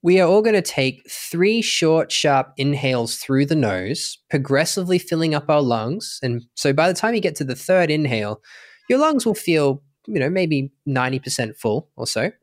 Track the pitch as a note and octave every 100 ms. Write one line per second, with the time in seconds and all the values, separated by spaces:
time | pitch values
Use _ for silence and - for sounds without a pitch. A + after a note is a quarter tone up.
0 | E3+ F#3 E3+ G3 A3 G#3 F3+ - C3 C3+
1 | - - - E3+ F#3+ A3+ A3 - D#3+ D#3+
2 | - - D3+ C#3 C3 - C#3 C#3+ C#3 B2+
3 | A#2 - - C3+ C#3+ D#3+ A2+ F#2 F#2 C#3+
4 | - - _ D3 C3 C#3 E3 - F3+ F3+
5 | - E3 D#3+ D3+ D3 D3+ C3+ A#2 A2+ F#3
6 | - - B2+ A#2+ A#2 - C#3+ C#3 E3+ F3+
7 | A3 A#3 F3+ D3+ C3+ B2+ - F#3 E3+ D3+
8 | D3 A2+ G#2 G#2+ - - - - _ B3+
9 | D4+ C#4+ A3+ G3+ - D#3+ C#3+ C#3 _ _
10 | - G3+ C3+ F#3+ F3 D3 C3+ _ - C3
11 | B2+ C3 B2 - A2+ G#2+ A#2 A2 - -
12 | A2+ A2+ D3+ -